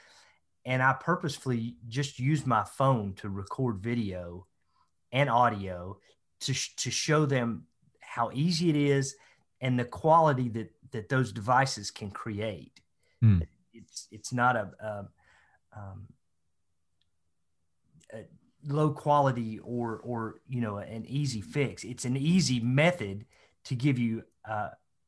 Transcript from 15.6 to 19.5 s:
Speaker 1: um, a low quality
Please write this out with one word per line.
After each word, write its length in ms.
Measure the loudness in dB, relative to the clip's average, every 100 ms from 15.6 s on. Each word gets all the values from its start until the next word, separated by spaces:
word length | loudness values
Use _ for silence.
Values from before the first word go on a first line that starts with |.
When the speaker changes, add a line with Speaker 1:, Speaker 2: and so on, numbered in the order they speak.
| _ -16
Speaker 1:
um, 300 | -14 -14 -18 -20 _ _ _ _ _ _ _ _ _ _ _ _ _ _ _ _ _ _ -18
a 120 | -16 -16 -20 _ _ -2
low 260 | 2 2
quality 680 | 2 2 4 4 2 -4